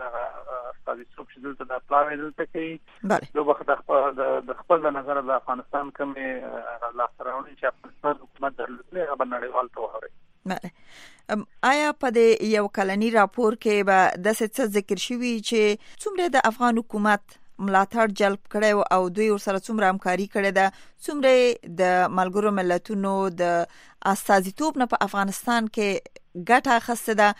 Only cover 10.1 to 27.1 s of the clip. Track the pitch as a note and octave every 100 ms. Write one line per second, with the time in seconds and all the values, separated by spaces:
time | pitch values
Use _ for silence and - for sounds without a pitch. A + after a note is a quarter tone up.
10.1 | - - _ F#3+ F3+ F3 - - - -
11.1 | - - G#3+ - - A#3+ D4 D4+ D4 C4
12.1 | A#3 A3+ A3 G#3+ G#3+ G3+ - G3 G3+ A3+
13.1 | A3 G3 - A3 A3+ A3+ G#3 G3 F#3+ F3+
14.1 | - F#3+ A3 G#3+ - A#3 G3+ G3+ F#3 -
15.1 | B3 B3 A3+ G#3 A#3 G#3 G#3 - - A4
16.1 | F#4 F4 C4 - A3+ B3 A3+ - G#3+ G#3
17.1 | G#3 - - - - G3 F#3+ G3 A#3 A3
18.1 | G3 G3+ G3 - G#3 G#3+ G#3 - F#3 F3+
19.1 | F#3 A3 G3+ G#3 F#3+ - A3 F#3+ G3 F#3
20.1 | F3+ G3+ G#3+ G3 F#3+ F#3+ - - - -
21.1 | D4 C4 B3+ B3 A#3+ - E3+ F#3 F3+ F3+
22.1 | F#3 F#3 G3 G#3 G3+ F3+ F3 - G3+ G3
23.1 | G3 F#3+ F3 F3 F3 E3+ - - - F#3+
24.1 | G3 - G3 F#3+ - D#4 C#4+ A#3+ - G3+
25.1 | G3+ G3 F#3+ - A#3 A3 - G3+ F#3 -
26.1 | - _ F3 F3 B3 C4+ A#3 - A#3 -